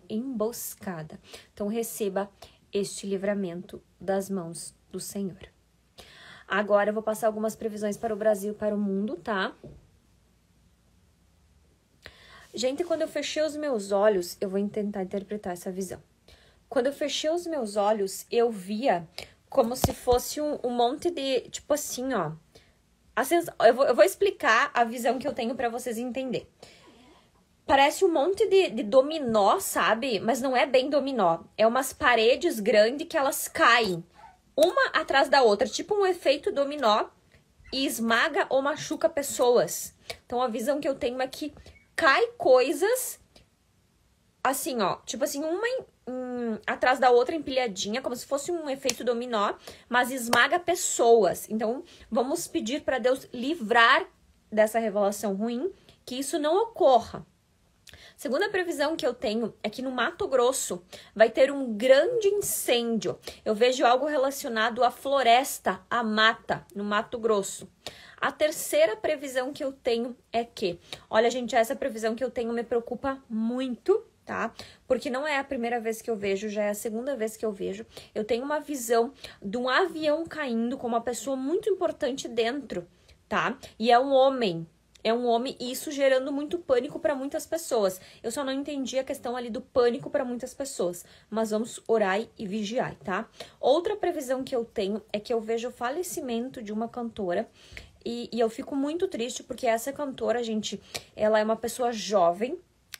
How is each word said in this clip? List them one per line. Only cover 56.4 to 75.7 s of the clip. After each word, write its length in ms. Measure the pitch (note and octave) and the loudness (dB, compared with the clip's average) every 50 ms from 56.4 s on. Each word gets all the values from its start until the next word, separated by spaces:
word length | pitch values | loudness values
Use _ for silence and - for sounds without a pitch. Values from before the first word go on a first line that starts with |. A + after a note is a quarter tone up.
| C#4+ D4+ E4 G4 A#4 | 0 2 2 2 0
ocorra. 600 | A#4 - - F4+ C#4 B3+ A3+ G3+ - - - - - _ _ _ _ _ _ _ _ _ _ _ - - - - - - | 0 0 4 6 6 6 6 4 0 -8 -14 -16 -18 _ _ _ _ _ _ _ _ _ _ _ -20 -20 -20 -20 -20 -16
Segunda 340 | - - C#4 A#3 D4+ G4+ G#4+ | -10 -6 -2 0 0 0 0
previsão 460 | G#4 F#4+ F4+ E4+ D#4 C4+ C#4+ D4 E4 | 0 -2 -2 -2 -2 -2 -2 -2 -2
que 100 | D#4+ - | 0 -2
eu 80 | B3 B3 | -2 -2
tenho 400 | - - A3+ G#3 A3+ A#3 G3+ - _ | -2 -2 -2 -2 -2 -2 -4 -6 _
é 80 | - G#3+ | -8 -8
que 120 | - - | -6 -6
no 100 | B3 C4+ | -8 -6
Mato 360 | B3+ B3 A3+ D4 F4 - G#4 D4+ | -2 -2 -2 -2 -2 -4 -2 0
Grosso 560 | C4+ B3 A#3+ B3 C4+ - - - F#3 - - _ - - - - _ | 2 4 4 4 2 0 -4 -6 -6 -8 -10 _ -20 -20 -20 -8 _
vai 140 | G3+ A3 A#3 | 6 6 6
ter 220 | - E4 C4+ C#4 | 8 6 4 4
um 220 | C#4+ C#4 C4+ A#3+ A3 | 4 0 -4 -4 -2
grande 540 | G3+ B3 B3+ C4 C#4 E4 A4+ B4+ A#4 G#4 G4 | 2 6 6 8 8 6 4 2 2 2 2
incêndio. 920 | G4+ G#4 G4 - - - - - B3+ A#3+ A#3 A#3 A#3 G#3+ F3+ E3+ - - - - - - - | 2 2 0 -2 -4 -4 0 0 0 2 2 0 -2 -2 -2 -4 -6 -6 -10 -16 -16 -6 -4
Eu 100 | G#3 A3 | -2 0
vejo 320 | G#3 A#3+ B3 B3+ B3+ D#4 | 2 2 2 4 4 4
algo 200 | A#3 B3 B3+ C#4 | 4 4 4 2
relacionado 800 | D#4 D4 C#4 C4 C#4 C4+ - - C4 A3+ A3 G#3+ A#3+ A3+ A#3+ B3 | 0 0 0 0 0 -2 -4 -6 -4 0 0 0 0 2 2 2
à 60 | B3 | 2
floresta, 960 | B3 - - C#4 C#4 C#4 B3+ A#3 A#3 B3 C#4 - - - - G3+ F#3 F#3+ - _ | 2 -2 -2 0 0 4 6 6 6 6 4 2 -4 -4 -2 -2 -4 -4 -6 _
à 140 | - A#3+ A#3 | -4 -2 -2
mata, 640 | G#3+ G#3+ G#3+ A3 A3 A3+ - - - E3 - - - - | 0 2 4 4 4 4 2 -4 -6 -6 -6 -8 -10 -12
no 100 | G3 G3+ | -10 -6
Mato 360 | G#3 G#3 G#3 G#3+ - - A#3+ | -2 -2 -2 -2 -4 -6 -4
Grosso. 500 | A3 A3+ A3 G3 G3 - - - G3+ - _ _ _ - - - - - - - | 0 0 0 0 0 -4 -8 -12 -16 -18 _ _ _ -18 -18 -18 -20 -20 -8 -4
A 120 | - B3+ | -4 -4
terceira 640 | C#4+ - D#4 D4+ D#4 - - - - D4 D#4 F4+ A4 | 0 0 0 0 0 -4 -4 0 4 4 4 4 4
previsão 580 | A4 - D#4+ D4+ C4+ C#4+ C#4 B3+ C4 B3+ C4+ C#4+ | 0 -2 -2 -2 -2 -4 -4 -4 -4 -4 -4 -6
que 100 | - D4+ | -6 -6
eu 80 | C4+ | -8
tenho 460 | C4+ - - C4 A#3 A#3 A#3+ C4 A#3+ - _ _ - | -8 -6 -2 -2 -2 0 -2 -4 -8 -12 _ _ -4
é 100 | A#3 A#3 | -4 -4
que, 360 | A#3 _ - A3 F3 E3+ - - - - - - _ | -4 _ -4 -4 -4 -4 -6 -12 -18 -18 -18 -8 _
olha, 200 | - A3 A#3 A#3 | 2 2 4 4
gente, 260 | A#3+ B3+ B3 A3+ C4+ | 2 0 -4 0 2
essa 200 | A#3+ A3+ A3+ C4+ | 2 2 2 0
previsão 400 | - - C4+ A3 A3 A3 A3 A3+ | -4 -4 -6 -4 -4 -2 -4 -2
que 80 | A3+ C4+ | -2 -4
eu 80 | A#3+ | -6
tenho 200 | - C4 A#3 A3+ | -4 -6 -6 -4
me 120 | A#3 A#3 A#3 | -4 -4 -4
preocupa 600 | A#3 B3 A#3 A#3 - B3 - - C#4 C4+ C4+ - - | -2 -2 -4 -2 -4 -6 -6 -4 -6 -6 -6 -8 -8
muito, 720 | A3+ A3 A3 A3+ B3 B3+ C4 C4 A#3+ - _ - G4 A4+ - - _ _ _ | -4 -2 -2 -2 -2 -2 -4 -4 -6 -2 _ 2 2 2 0 -6 _ _ _
tá? 260 | - - - G3 A#3 - - - - - _ _ - | -8 -6 -4 -4 -4 -6 -10 -18 -20 -20 _ _ -2
Porque 240 | C4 A#3 - D4 | -2 -2 0 -2
não 160 | A#3+ C4 D4 D#4 | -4 -4 -2 -2
é 100 | D4 C4+ | -2 -2
a 60 | C4+ | -2
primeira 360 | C4+ C#4 A#3+ A#3 A#3 | -4 -4 -4 -2 -2